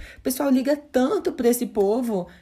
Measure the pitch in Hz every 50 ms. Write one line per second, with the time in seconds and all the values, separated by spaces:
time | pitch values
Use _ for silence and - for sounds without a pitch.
0 | - - - - - 262 254 - 294 277 254 262 247 277 302 294 - - - 254
1 | 254 285 427 381 - 359 - - 233 240 240 240 247 202 - 208 196 196 214 254
2 | 254 233 214 185 175 - - -